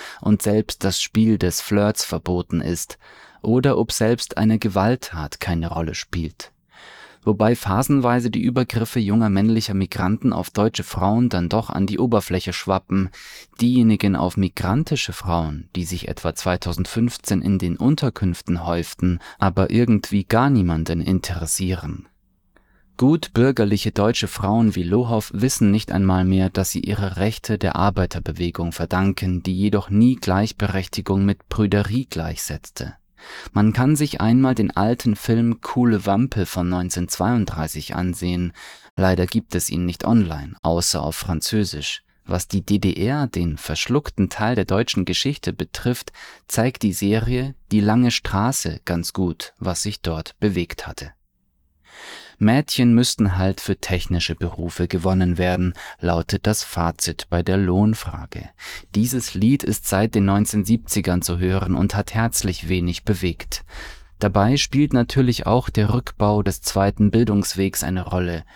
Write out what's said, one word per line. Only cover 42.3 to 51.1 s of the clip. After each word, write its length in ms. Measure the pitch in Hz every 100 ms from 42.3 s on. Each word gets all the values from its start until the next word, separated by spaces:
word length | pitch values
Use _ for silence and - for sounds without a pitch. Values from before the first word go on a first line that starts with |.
| 87 -
die 160 | 101
D 140 | - 101
D 160 | 98
R, 320 | - 104 147 135
den 300 | 87 87 73
verschluckten 720 | - 80 - 135 - - 95
Teil 280 | - 110 120
der 100 | 92
deutschen 400 | 101 120 - 92
Geschichte, 460 | 90 135 147 -
betrifft, 580 | - - - - 123 - - - - -
zeigt 340 | - 120 -
die 120 | 104
Serie 600 | 90 101 110 - 127 131 - -
Die 80 | 107
lange 300 | 104 113 123
Straße 680 | - - 98 113 135 87 80
ganz 280 | - 87 82
gut, 420 | - 90 80 - -
was 240 | 92 87
sich 180 | 104 101
dort 360 | 87 80 - -
bewegt 480 | 104 90 85 - -
hatte. 260 | 73 71